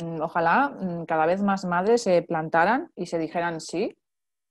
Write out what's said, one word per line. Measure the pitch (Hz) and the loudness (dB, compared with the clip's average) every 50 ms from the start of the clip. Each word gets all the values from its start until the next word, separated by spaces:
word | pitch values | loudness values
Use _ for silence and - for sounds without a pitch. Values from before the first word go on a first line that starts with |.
mm, | 170 165 165 160 | -6 -6 -4 -4
ojalá, | 151 165 - 180 165 165 180 233 277 277 | -4 -2 0 0 2 4 4 4 2 0
mm, | 247 196 190 180 170 170 165 | -2 -6 -6 -6 -6 -6 -4
cada | - 165 160 156 | -2 0 2 2
vez | 165 180 196 | 2 2 2
más | 202 202 196 190 190 | 2 0 0 0 -2
madres | 180 175 175 185 214 233 240 | -2 0 0 2 2 2 2
se | - 196 180 170 | 4 4 2 2
plantaran | 170 - 170 160 160 156 - 165 170 196 233 277 349 - - | 2 0 -2 -2 -2 2 2 4 4 4 2 0 -2 -6 -10
y | - 175 | -10 -8
se | 170 175 165 | -6 -4 -4
dijeran | 160 151 - 175 170 170 165 160 | -4 -2 -4 -4 -4 -4 -4 -6
sí | 160 - - 165 220 302 - _ _ _ _ _ _ _ _ _ _ _ | -10 -8 -4 -4 -4 -4 -6 _ _ _ _ _ _ _ _ _ _ _